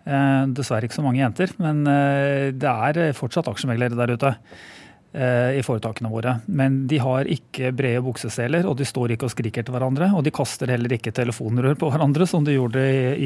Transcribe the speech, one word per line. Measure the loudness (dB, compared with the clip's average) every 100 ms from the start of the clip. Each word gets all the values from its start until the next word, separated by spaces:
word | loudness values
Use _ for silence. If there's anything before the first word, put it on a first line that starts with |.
| -4
Eh, | 2 4 4 2
dessverre | -2 -2 -2 -2
ikke | -2
så |
mange | 0 2
jenter, | 0 0 -2 0
men, | 0 2 2
eh, | 4 2 2 2 0 -2
det | 0 -2
er, | 0 0 2 0
eh, |
fortsatt | 0 -2 -2 -2
aksjemeglere | -4 -2 0 0 0
der | 0
ute, | 0 0 -2 -6 -20 -20 -20 -20 -20 _
eh, | -4 0 2 2 0
i |
foretakene | -2 -2 -4 -6 -6
våre. | -4 -2 -2 -2
Men | 0 2 2 0
de | 0
har | 2 0
ikke | 0 -4 -6 -6 -4
brede | -2 0 0
bukseseler, | -2 -4 -6 -4 -2 0 0
og | -2
de |
står | -4 -2 -2 -2
ikke |
og | -2
skriker | -4 -4 -4
til | -4
hverandre, | -2 -2 2 2
og | 2
de | 0
kaster | 0 -4 -4 -2
heller | 0 0
ikke | -2 -2
telefonrør | -2 -2 -2 -2 0 2 2
på | 0
hverandre, | 2 2 4 2
som | 2
de | 2
gjorde | 2 2 2
i, | 2 2 0 0